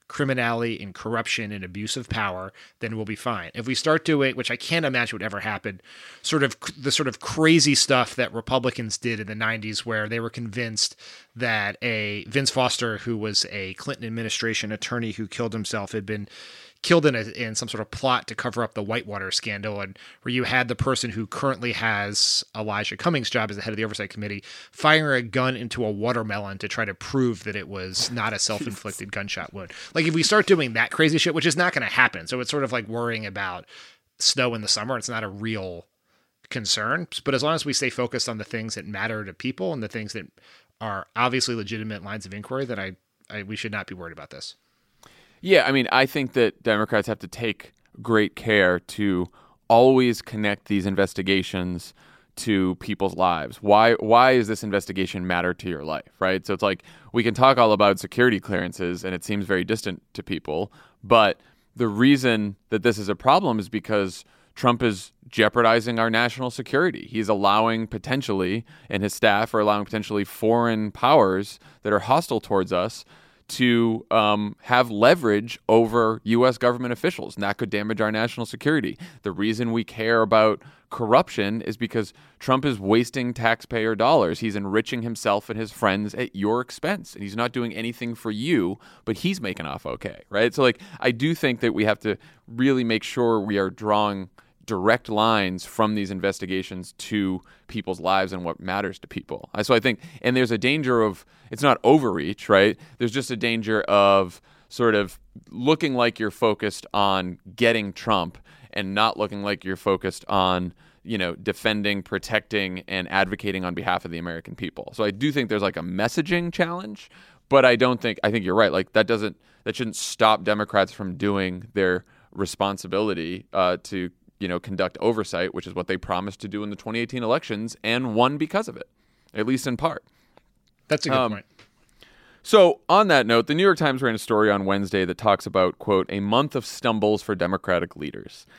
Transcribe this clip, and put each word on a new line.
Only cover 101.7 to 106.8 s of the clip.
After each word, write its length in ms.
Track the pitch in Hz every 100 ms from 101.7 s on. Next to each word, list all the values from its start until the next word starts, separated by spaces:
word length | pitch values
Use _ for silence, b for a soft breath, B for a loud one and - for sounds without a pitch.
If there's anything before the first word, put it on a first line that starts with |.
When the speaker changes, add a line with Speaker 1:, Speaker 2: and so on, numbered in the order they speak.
| -
Speaker 2:
overreach, 640 | 120 151 123 90 76 104 -
right? 300 | 98 104 - B B
There's 120 | 120
just 220 | 131 123
a 40 | 117
danger 440 | 117 113 107 107
of 580 | - 101 101 98 90 - _ b b
sort 260 | - 117
of 240 | 107 95 - _ - -
looking 460 | 98 131 156 151
like 260 | 127 120 -
you're 100 | 107
focused 560 | - 113 104 107 -